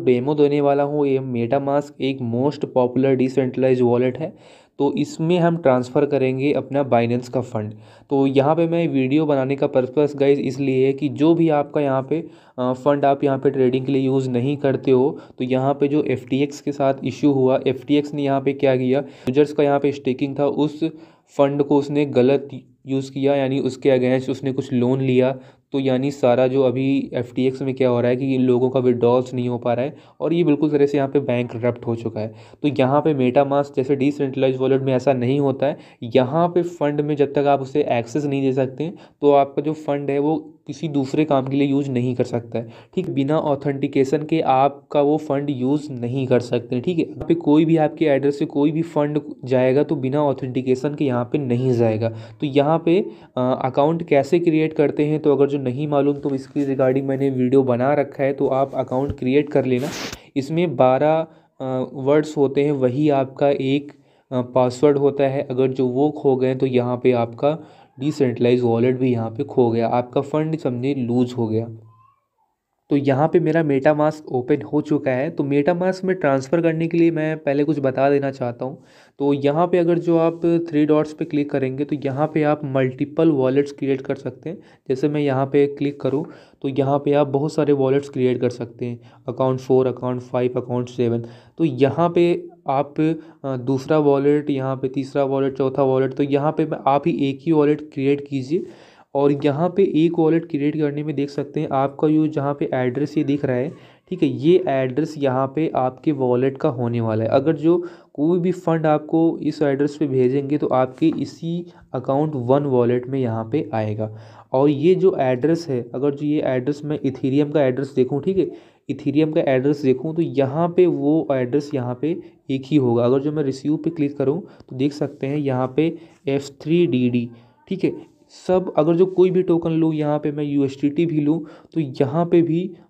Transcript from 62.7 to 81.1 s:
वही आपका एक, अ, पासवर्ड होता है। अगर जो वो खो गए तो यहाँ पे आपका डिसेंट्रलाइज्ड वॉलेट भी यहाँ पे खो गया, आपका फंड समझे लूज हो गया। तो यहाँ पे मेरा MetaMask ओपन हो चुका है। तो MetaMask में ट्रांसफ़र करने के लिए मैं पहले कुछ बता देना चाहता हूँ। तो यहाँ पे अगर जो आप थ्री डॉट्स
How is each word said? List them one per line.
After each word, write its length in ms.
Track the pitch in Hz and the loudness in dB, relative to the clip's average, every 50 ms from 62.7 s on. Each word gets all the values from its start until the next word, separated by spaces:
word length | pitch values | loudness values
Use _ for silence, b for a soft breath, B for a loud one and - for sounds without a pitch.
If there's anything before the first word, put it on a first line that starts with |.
वही 360 | 147 135 127 123 120 143 156 147 | 0 0 0 0 2 2 2 2
आपका 380 | 139 135 131 131 135 - 143 143 | 2 2 0 -2 -2 0 2 2
एक, 440 | 139 139 135 131 139 143 143 - - b b b b b b b | 2 2 0 0 0 -2 -2 -6 -16 b b b b b b b
अ, 100 | 135 127 120 127 123 | -4 -4 -4 0 2
पासवर्ड 440 | 131 127 127 123 - 151 147 143 139 | 2 2 2 2 2 4 4 4 4
होता 260 | 143 139 135 139 139 | 2 2 2 2 0
है। 220 | 135 135 143 143 - | 0 0 -2 -4 -4
अगर 200 | 127 123 135 131 | 0 0 0 0
जो 160 | 127 131 127 123 | 2 0 -2 0
वो 220 | 123 131 147 151 | 0 0 0 0
खो 260 | 147 - - 139 131 | -2 0 0 0 2
गए 180 | 127 127 131 131 | 2 2 0 0
तो 120 | 131 135 | 0 -2
यहाँ 300 | 131 123 120 120 123 123 | 0 2 0 0 0 -4
पे 160 | 120 123 127 | 0 2 2
आपका 460 | 127 120 117 117 117 117 143 143 156 160 B B B B B B B 123 | 2 2 0 -2 -4 -2 -2 0 0 -2 B B B B B B B -6
डिसेंट्रलाइज्ड 640 | 131 151 143 - 139 123 113 120 120 120 123 123 123 | -4 -4 0 0 0 0 2 2 2 4 4 4 4
वॉलेट 340 | 117 113 117 117 127 127 127 | 2 2 2 2 2 2 0
भी 140 | 131 127 | 0 0
यहाँ 180 | 117 113 113 113 | 0 0 -2 -6
पे 140 | 110 113 139 | -6 -8 -8
खो 260 | - - 131 123 117 | -2 2 2 2 2
गया, 180 | 113 113 113 113 | 2 0 0 0
आपका 320 | 120 123 120 - - 143 | 0 -2 -2 -2 -4 -4
फंड 360 | 131 - - 151 156 160 160 | -2 -2 -2 -2 -2 -2 -4
समझे 380 | 156 - 135 123 120 123 139 143 | -4 -4 -4 -4 -2 -4 -4 -2
लूज 380 | 135 120 117 120 127 123 120 | -2 -2 0 0 0 0 0
हो 140 | 123 123 117 110 | -2 -4 -4 -2
गया। 200 | 110 113 117 113 - - - - _ _ _ _ _ _ _ _ _ _ _ _ _ _ _ _ _ _ _ _ | -2 -4 -4 -6 -12 -18 -20 -20 _ _ _ _ _ _ _ _ _ _ _ _ _ _ _ _ _ _ _ _
तो 60 | 147 | -2
यहाँ 300 | 135 127 135 131 135 151 160 | 0 2 2 2 2 2 2
पे 120 | - 175 | 2 2
मेरा 220 | 156 156 156 165 | 2 2 2 0
MetaMask 640 | 160 147 139 135 135 156 151 151 151 156 151 - - - | 0 2 0 2 2 2 2 4 2 0 0 -4 -10 -6
ओपन 340 | 143 123 120 - 147 139 | -4 -4 0 0 -2 -2
हो 180 | - - 143 151 | 0 -2 -2 -2
चुका 300 | 147 - 151 143 147 135 | 0 0 -2 0 0 -2
है। 180 | 127 127 143 165 | -2 -2 -2 -4
तो 140 | 165 - 147 | -4 -4 -2
MetaMask 600 | 139 139 143 143 180 175 175 185 185 185 185 190 | 0 0 2 2 2 0 0 0 -2 -2 -2 -4
में 100 | 185 185 | -4 -2
ट्रांसफ़र 440 | - - 143 135 135 135 - 175 170 | 0 0 0 0 0 0 -2 -2 0
करने 280 | 165 165 160 160 165 160 | 0 0 0 0 -2 0
के 100 | 165 170 | 2 2
लिए 120 | 165 170 | 2 2
मैं 260 | 160 156 156 156 160 156 | 2 0 -2 -2 -4 -2
पहले 260 | - 147 139 147 147 | -2 -2 0 0 0
कुछ 140 | 156 151 147 | 0 0 0
बता 300 | 135 135 127 131 135 139 | -2 -2 0 2 2 2
देना 200 | 143 143 139 135 | 2 2 0 -2
चाहता 340 | 135 - 127 120 120 - 127 | -4 -4 -6 -6 -6 -6 -8
हूँ। 180 | 131 160 - b b b b b b b - | -10 -10 -12 b b b b b b b -2
तो 140 | 139 143 | 0 0
यहाँ 340 | 139 139 135 143 143 160 180 | 0 2 0 0 2 2 2
पे 120 | 170 185 180 | 2 2 2
अगर 200 | 170 170 175 165 | 2 2 0 0
जो 200 | 156 170 165 165 | 2 2 2 2
आप 220 | 165 165 165 165 170 170 170 165 170 - | 2 2 0 0 0 0 0 0 -2 0
थ्री 160 | 147 147 151 | 0 0 2
डॉट्स 260 | 151 151 151 156 156 | 4 4 2 2 -2